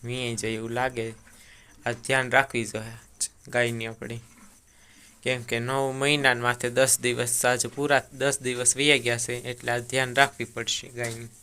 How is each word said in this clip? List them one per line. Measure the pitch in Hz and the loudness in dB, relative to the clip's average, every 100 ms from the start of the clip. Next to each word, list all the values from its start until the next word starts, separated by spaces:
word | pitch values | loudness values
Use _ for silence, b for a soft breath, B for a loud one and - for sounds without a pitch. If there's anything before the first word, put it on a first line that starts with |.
વી | 117 127 120 113 | -8 -6 -4 -4
જાય | 110 | -4
એવું | 110 113 | -4 -4
લાગે. | 117 127 123 113 110 - B B B B B - | -2 -2 -2 -8 -10 -20 B B B B B -6
આ | |
ધ્યાન | 120 - 135 127 | -6 0 0 4
રાખવી | 127 135 120 107 | 2 2 -2 -4
જોઈએ | 110 110 113 - - - _ - | -6 -10 -16 -20 -10 -10 _ -6
ગાયની | 123 120 117 113 | 0 0 -2 -8
આપણે. | 113 127 117 - - - - _ b b b b b | -10 -10 -12 -14 -20 -20 -20 _ b b b b b
કેમ | 123 127 | -4 -4
કે | 117 117 | -2 -4
નવ | 120 135 135 | -2 0 0
મહિનાના | 131 139 147 135 120 | 0 2 4 4 4
માથે | 120 123 123 | 2 0 0
દસ | 120 131 - | 2 4 4
દિવસ, | 123 117 120 - 123 | 2 0 0 2 2
આજે | 123 120 | 2 -2
પૂરા | - 143 139 - | -2 2 2 2
દસ | 135 135 - | -2 0 0
દિવસ | 127 123 123 127 | -4 0 0 4
વયા | 143 139 | 4 4
ગયા | 120 117 | 4 -2
છે, | 120 123 | -4 -6
એટલે | 120 123 120 | -6 -6 -2
આ | 120 | -2
ધ્યાન | 120 131 131 123 | 0 -2 0 4
રાખવી | 139 - 113 | 4 4 -10
પડશે | - 113 - - | -6 -6 -6 -8
ગાયની. | 120 117 113 113 - | -6 -6 -6 -12 -18